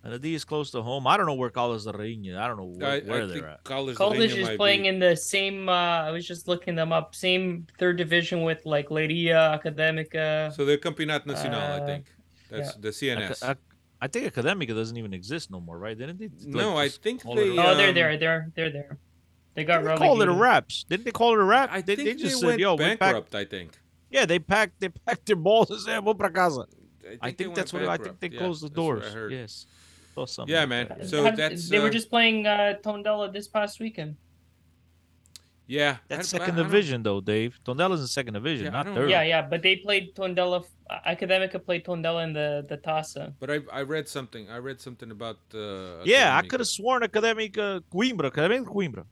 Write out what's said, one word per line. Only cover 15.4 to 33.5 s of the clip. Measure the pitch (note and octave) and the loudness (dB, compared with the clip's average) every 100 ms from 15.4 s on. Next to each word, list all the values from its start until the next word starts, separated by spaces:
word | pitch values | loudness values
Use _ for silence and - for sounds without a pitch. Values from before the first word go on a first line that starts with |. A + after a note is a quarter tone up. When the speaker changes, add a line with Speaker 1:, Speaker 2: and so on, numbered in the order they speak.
| - | -8
Speaker 1:
no | F#2+ | -12
more, | E2+ E2+ | -12 -12
right? | G#2 A2 | -10 -10
Didn't | C3+ F3+ | -12 -12
they, | G#3+ | -14
like, | D#3 C#3+ | -14 -8
Speaker 2:
No, | C#3 G#3+ D#3+ | -2 0 2
I | C#3+ | 0
Speaker 1:
just | - | -2
Speaker 2:
think | G#3+ B3 | -6 -6
Speaker 1:
call | A3+ A#3 | -4 0
it | |
Speaker 2:
they, | G3+ F3+ | 2 4
Speaker 1:
a | |
Speaker 3:
Oh, | F3 F#3 | 6 8
they're | G3 | 6
Speaker 2:
um, | |
Speaker 3:
there. | E3+ E3 D3+ | 6 2 2
They're, | D#3+ E3 D#3+ D#3+ | 0 0 -2 -4
they're | D#3+ | -4
there. | C#3+ C#3+ C#3+ _ _ _ _ _ | -4 -12 -16 _ _ _ _ _
They | - | -6
got | D#3 E3+ | 2 4
Speaker 1:
Didn't | D#3 D#3+ | 4 4
they | E4+ | 6
call | B3 | 8
it | |
a | G3 | 6
Speaker 3:
relegated. | F3+ | 6
Speaker 1:
wraps? | A#3+ F#3 - - - | 6 6 4 -10 -4
Didn't | F#3 | -4
they | A#3+ | -4
call | - A#3 | 2 4
it | A3 | 6
a | |
wrap? | F#3+ A#3+ C4+ | 6 6 4
Speaker 2:
I | F#3 | -2
Speaker 1:
They, | F3+ | -2
Speaker 2:
think | G#3 B3 | 0 0
Speaker 1:
they | |
just | C4 C#4 | -2 -2
Speaker 2:
they | C4 | 2
Speaker 1:
said, | A#3+ | 2
Speaker 2:
went | A#3 | 4
Speaker 1:
"Yo, | G3 | 4
we | E3 | 4
packed." | D#3 A3 | 2 4
Speaker 2:
bankrupt, | G3 A#2 - G#2 | 2 2 -2 -8
I | |
think. | G2+ G2 E2+ _ _ _ _ | -6 -8 -12 _ _ _ _
Speaker 1:
Yeah, | C4+ G#3 | 0 2
they | F3 | 2
packed, | D#3 G3 G#3+ _ | 2 2 2 _
they | F#3+ | -8
packed | - - C4 - | -6 -4 -4 0
their | F#3+ | 2
balls | E3 A3 G#3+ | 4 6 4
and | G#3 | 0
said, | G#3 A3 | -4 -2
"Vamos | G3+ G#3 | 0 0
pra | G3+ | 0
casa." | E3+ F3+ C3+ F#2 | 2 2 2 -8
Speaker 2:
I | |
think | _ - _ - A#2 | _ -20 _ -20 -10
Speaker 1:
I | A#2+ | -10
Speaker 2:
they | B2+ | -6
Speaker 1:
think | F#3 | -6
Speaker 2:
went | |
Speaker 1:
that's | F3 F#3 | -4 -4
what, | - | -4
I | F#3 | -4
Speaker 2:
bankrupt. | E3+ - - | -4 -6 -10
Speaker 1:
think | F3+ | -10
they | A#2+ | -6
Speaker 2:
Yeah, | |
Speaker 1:
closed | F#3 D#3+ | -6 -6
the | D3+ | -8
Speaker 2:
that's | D3+ | -2
what | |
I | E3 A#2+ | -2 -2
Speaker 1:
doors. | A2 | -4
Speaker 2:
heard. | G#2+ G#2+ | -10 -8
Speaker 1:
Yes. | B2+ A2 - - _ - - _ - | -8 -10 -16 -20 _ -20 -20 _ -10
Saw | C3+ | -10
something | - A#2+ | -8 -2
Speaker 2:
Yeah, | D#3+ | 0
Speaker 1:
like | C#3+ | 2
Speaker 2:
man. | A#2+ A#2+ | 0 -4
Speaker 1:
that. | - - | -8 -4
Speaker 2:
So | D3 | 2
Speaker 3:
Have, | C#3+ A3 | 4 4
Speaker 2:
that's, | D#3 E3 E3+ | -2 -2 0
Speaker 3:
they | G3+ | 2
were | G#3+ | 2
Speaker 2:
uh, | |
Speaker 3:
just | A3+ A3 | 0 0
playing, | A#3 A3+ A3 G#3 | 4 4 4 2
uh, | G#3 G#3 G3+ | 2 2 0
Tondela | G#3+ G#3 G#3 G#3+ G3+ | -6 -4 -2 -2 -2
this | G3 | -6
past | G#3 | -4